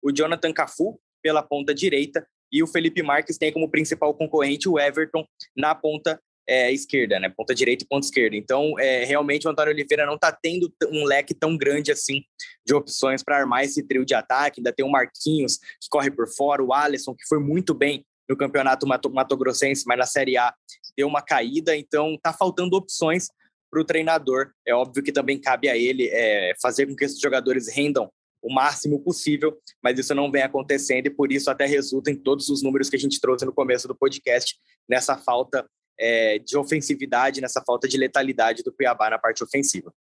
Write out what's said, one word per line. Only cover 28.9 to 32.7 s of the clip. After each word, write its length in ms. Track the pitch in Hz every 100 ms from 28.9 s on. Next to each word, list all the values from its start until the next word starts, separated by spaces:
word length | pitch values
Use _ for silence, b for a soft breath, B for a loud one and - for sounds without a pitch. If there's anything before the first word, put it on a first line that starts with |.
| 143
possível, 560 | 156 170 - 147 151 156 B -
mas 160 | 123 127
isso 160 | 131
não 160 | 143 143
vem 140 | 139
acontecendo 640 | 135 139 131 139 139 127 139
e 40 |
por 220 | 143 139
isso 180 | 135 139
até 160 | 135 139
resulta 460 | 143 139 135 143
em 40 | 139
todos 340 | - 139 139
os 120 | 139
números 280 | 139